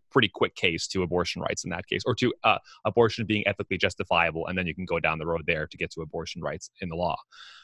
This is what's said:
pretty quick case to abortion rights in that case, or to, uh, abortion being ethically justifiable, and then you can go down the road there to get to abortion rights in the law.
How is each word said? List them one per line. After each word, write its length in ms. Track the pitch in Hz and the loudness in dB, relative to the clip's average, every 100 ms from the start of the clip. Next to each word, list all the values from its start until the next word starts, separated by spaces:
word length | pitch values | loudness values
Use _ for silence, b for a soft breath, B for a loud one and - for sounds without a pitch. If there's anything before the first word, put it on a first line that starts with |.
| _ | _
pretty 180 | 135 107 | 2 2
quick 260 | - 98 | 2 0
case 320 | - 92 82 - | 2 0 0 -2
to 140 | 95 | 0
abortion 400 | 85 87 87 87 | 0 0 0 -2
rights 220 | 82 - | -4 -4
in 60 | 90 | -6
that 160 | 87 - | -8 -4
case, 140 | 98 120 | -2 0
or 80 | |
to, 180 | 117 123 - | 2 0 2
uh, 120 | 113 95 b b 107 | 2 2 b b 2
abortion 400 | 120 113 - 107 | 4 4 2 0
being 200 | 104 101 | 0 0
ethically 300 | 104 - 92 | -2 -2 0
justifiable, 680 | 95 - 95 85 85 80 82 | 0 0 0 2 2 0 -2
and 100 | 92 | -2
then 100 | 87 | -2
you 80 | |
can 120 | 78 87 | -4 -2
go 120 | 82 | 0
down 200 | 80 80 | 0 0
the 80 | 80 | -2
road 160 | 82 78 | -2 0
there 200 | 78 76 | -2 -2
to 100 | - | -6
get 140 | - | -6
to 100 | 82 | -6
abortion 380 | 78 82 80 85 | -8 -8 -8 -6
rights 300 | 76 80 - - | -6 -6 -10 -10
in 80 | 90 | -8
the 80 | 82 | -2
law. 200 | 85 - - B B B | -2 -2 -8 B B B